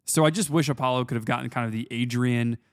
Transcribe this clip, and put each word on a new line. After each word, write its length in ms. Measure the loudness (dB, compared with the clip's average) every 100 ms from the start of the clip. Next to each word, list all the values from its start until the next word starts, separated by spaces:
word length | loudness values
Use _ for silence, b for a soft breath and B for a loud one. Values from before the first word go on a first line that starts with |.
| -2
So 200 | 4 4
I 40 |
just 200 | 4 0
wish 180 | 0 0
Apollo 360 | 0 0 0 -2
could 100 | -4
have 100 | -2
gotten 240 | -4 -4
kind 160 | -4 -4
of 60 |
the 160 | -4 -6
Adrian 680 | -4 -2 0 2 2 0 -4 _